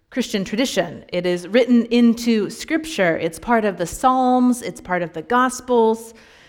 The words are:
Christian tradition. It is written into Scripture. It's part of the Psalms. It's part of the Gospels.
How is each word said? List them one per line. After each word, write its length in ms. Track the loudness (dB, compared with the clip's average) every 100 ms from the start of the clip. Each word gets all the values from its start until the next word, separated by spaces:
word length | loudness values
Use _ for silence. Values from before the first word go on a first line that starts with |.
| _
Christian 340 | -6 -4 -4
tradition. 600 | -4 -2 -2 -2 -4 -8 -8
It 180 | -4 -2
is 200 | -2 0
written 380 | 2 4 4 4
into 640 | 4 4 2 0 0 0
Scripture. 680 | -6 -6 -4 -4 -2 0 0
It's 220 | -4 -6
part 260 | -2 0
of 140 | 0 -2
the 80 | -6
Psalms. 760 | 0 0 2 2 4 2 2
It's 180 | -4 -10
part 220 | -6 -4
of 100 | -4
the 100 | -8
Gospels. 920 | -2 0 0 -2 0 2 2 0 -6 -20 -20 -20